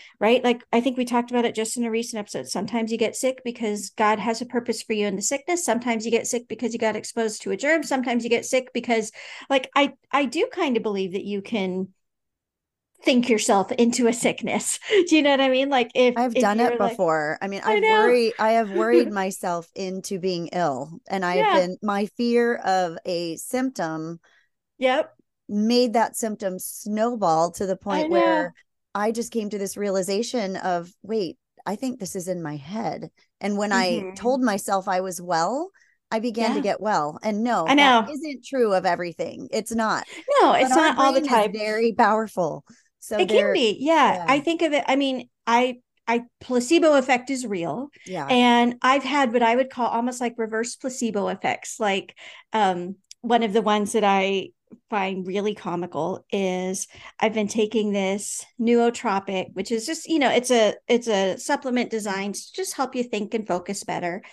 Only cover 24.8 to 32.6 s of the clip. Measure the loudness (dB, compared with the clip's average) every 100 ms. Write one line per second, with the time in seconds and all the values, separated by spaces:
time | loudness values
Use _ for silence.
24.8 | 2 2 -2 _ _ _ -6 -2 2 4
25.8 | 4 2 0 -2 -6 -4 -6 -6 -10 -12
26.8 | -6 -2 0 0 2 2 2 -2 -4 -4
27.8 | -2 -2 2 2 4 2 -2 -8 _ _
28.8 | _ -2 -2 -2 -4 -4 -4 -4 -6 -4
29.8 | -2 -2 0 -2 -2 -4 -4 -4 -2 -2
30.8 | -4 -14 -6 -4 -4 -8 _ _ -8 -6
31.8 | -6 -8 -8 -8 -6 -6 -6 -10